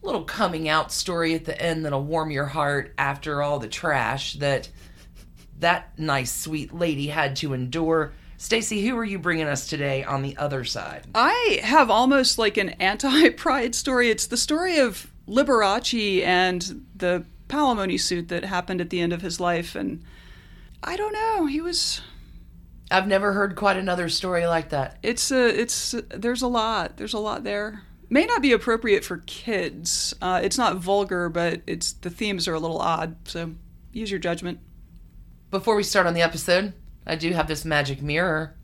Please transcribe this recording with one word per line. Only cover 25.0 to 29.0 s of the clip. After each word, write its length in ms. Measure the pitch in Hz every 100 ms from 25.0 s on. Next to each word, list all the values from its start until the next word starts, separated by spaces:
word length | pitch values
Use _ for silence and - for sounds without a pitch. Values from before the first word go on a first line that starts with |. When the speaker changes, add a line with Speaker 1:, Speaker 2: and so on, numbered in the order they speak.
Speaker 2:
It's 280 | 214 240 -
a, 160 | 262 240 -
it's, 360 | 226 - - 240 -
there's 320 | - 226 240
a 40 | 247
lot. 520 | 240 220 214 170 -
There's 160 | 208
a 40 | 214
lot 240 | 214 214
there. 420 | 202 202 214 214 - - -
May 160 | 254 415
not 160 | 466
be 100 | 269
appropriate 500 | 226 - 226 233 196